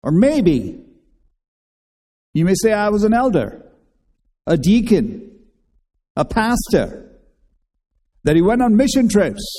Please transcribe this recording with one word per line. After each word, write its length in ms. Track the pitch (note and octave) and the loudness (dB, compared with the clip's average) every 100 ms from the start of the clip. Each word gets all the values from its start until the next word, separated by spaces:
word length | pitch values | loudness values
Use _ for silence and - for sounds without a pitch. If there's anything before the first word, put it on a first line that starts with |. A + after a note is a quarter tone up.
Or 80 | C3+ | 0
maybe 720 | E3 C4+ D4+ F3 C3 F#2 - - _ _ _ _ _ _ _ _ _ _ _ _ _ _ | 2 2 2 0 0 -4 -16 -20 _ _ _ _ _ _ _ _ _ _ _ _ _ _
you 100 | D#3 | -2
may 80 | E3+ | 0
say, 180 | F#3+ A3 | 0 0
"I 180 | G#3 G#3 | 0 0
was 140 | G#3 | 0
an 120 | G#3+ | 0
elder, 500 | A#3 C4 F3+ G#2 - - _ _ _ _ _ _ _ | 0 0 -2 -4 -10 -20 _ _ _ _ _ _ _
a 120 | - D#3+ | -4 -2
deacon, 720 | D#3+ A#3 G#3+ G3 A2 - - - _ _ _ _ _ _ _ | 2 0 2 0 0 -10 -20 -20 _ _ _ _ _ _ _
a 80 | - | -6
pastor," 960 | - A3+ A3 A#3+ - - G3 - - _ _ _ _ _ _ _ _ _ _ _ | -4 -2 -2 -4 0 -2 -2 -10 -20 _ _ _ _ _ _ _ _ _ _ _
that 120 | D3 | 0
he 80 | E3 | 2
went 180 | F#3 A#3+ | 2 2
on 160 | B3 G#3+ | 2 2
mission 320 | C4+ C4+ A#3 | 2 2 2
trips. 340 | G#3 F#3 G3+ - | 2 0 -4 -14